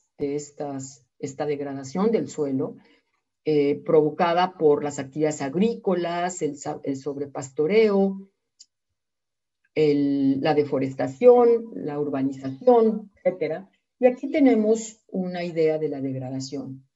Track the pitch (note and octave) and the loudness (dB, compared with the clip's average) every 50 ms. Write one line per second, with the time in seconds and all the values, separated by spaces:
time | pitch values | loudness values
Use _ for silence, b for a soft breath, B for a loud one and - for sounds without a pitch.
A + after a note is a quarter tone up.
0 | _ _ _ - D3 C#3 C#3+ D3 D3 - - - D3+ C#3+ C#3 C3+ C3+ C3+ - - | _ _ _ -8 -6 -4 -4 -6 -8 -10 -12 -10 -10 -8 -8 -10 -12 -14 -16 -20
1 | _ _ _ - - C3+ C3+ - D3 D3 D3 C#3 C#3 C#3 C#3 C#3 C3+ C3 - F#3 | _ _ _ -12 -12 -10 -8 -6 -6 -4 -4 -6 -6 -8 -10 -10 -10 -8 -4 -2
2 | G3+ A3+ G#3+ F#3+ C#3 - - - D3 C#3 C3+ C3 D#3 F#3 - b b b b b | 0 0 0 -2 -4 -4 -6 -6 -4 -2 -2 -4 -4 -6 -8 b b b b b
3 | b b b b b _ _ _ - D#3 D#3 D3 C#3+ C#3+ D3 C#3+ - - E3 D#3 | b b b b b _ _ _ -2 0 2 2 2 2 0 -2 0 2 4 4
4 | D3+ D3+ D3 - F3+ E3+ E3+ F3 F3+ F3+ - - D#3+ D3 D3 C#3+ D3 D3 C3+ - | 4 4 2 0 0 2 2 2 0 0 0 2 4 4 4 4 0 -4 -6 -8
5 | C3 C3+ - D#3 D#3 D3+ D3 - C#3 C3+ C3+ F3 G#3+ A#3 A3+ - - G3+ F3+ F3 | -10 -8 -4 -2 -2 -2 -2 -2 -6 -4 0 0 0 0 0 -2 -2 -2 -2 -2
6 | F3 E3+ F3 F3 F3 F#3 F#3 - D#3+ D3 C#3+ - - D3 D3 - - C#3+ C#3 C3+ | -2 -4 -4 -2 -4 -4 -4 -4 -6 -6 -6 -6 -8 -10 -10 -8 -6 -8 -8 -6
7 | - D3 C#3 C#3 C#3+ C#3 - C#3+ C3+ - - - D3+ E3+ G3+ A3 A3 G#3 G3 G3 | -8 -8 -8 -8 -8 -10 -10 -12 -12 -8 -4 -2 0 2 4 4 4 4 4 2
8 | G3 G3 G3 - - - _ _ _ _ _ - - _ _ _ _ _ _ _ | 2 0 -2 -6 -12 -18 _ _ _ _ _ -20 -20 _ _ _ _ _ _ _
9 | _ _ _ _ _ _ _ _ _ _ _ _ _ _ - D#3 D#3 D3 C#3+ C#3+ | _ _ _ _ _ _ _ _ _ _ _ _ _ _ -2 2 2 4 4 2
10 | C#3+ C#3+ C#3 C#3 C3+ C3+ C#3 C3+ C3+ D#3 D3 D3 C#3+ C#3 D3 C3+ C3+ C3+ - - | 2 0 0 2 2 2 0 0 0 0 2 0 0 0 0 -2 -2 -4 -4 -4
11 | C3+ C3+ - - B3 B3 A#3+ B3 A#3+ A#3 A#3 A3+ A3 - - F2+ - D3 D3 D3 | -6 -6 0 4 8 8 8 8 8 6 4 2 0 -6 -10 -8 -8 -6 -4 -4
12 | D3 - C3+ C3+ C3+ C#3 C3+ - - C3+ - - B3 B3 A#3+ A#3 A3+ A3 G3 - | -4 -4 -2 -2 -2 -4 -4 -6 -10 -10 -8 0 4 4 6 6 6 4 0 -2
13 | - - _ _ - F3+ F3+ - - D3 D#3 F3+ F#3+ _ _ _ _ _ _ - | -8 -12 _ _ -4 -4 -4 -2 -4 -6 -6 -8 -10 _ _ _ _ _ _ 2
14 | B3 B3 B3+ - - C4+ D#4+ D#4 C#4 B3+ A#3 A3 G#3 G#3+ A3+ A3 - - - _ | 2 2 2 0 -6 -2 2 4 6 6 6 4 4 2 0 0 -2 -8 -16 _
15 | _ _ - F#3+ F3+ F3+ F3+ F3+ F3 F3 D#3+ E3 D#3+ D#3 D#3 D#3 D#3 C#3+ C#3+ C3+ | _ _ -6 -6 -6 -4 -6 -6 -6 -4 0 2 2 2 2 0 -2 -4 -4 -4
16 | C3+ C3+ C3 C3 B2+ B2+ C3+ C3+ C3+ - C#3+ C#3 C3 C3+ C3+ - _ _ _ | -6 -6 -6 -6 -8 -8 -8 -8 -8 -8 -10 -10 -10 -12 -14 -16 _ _ _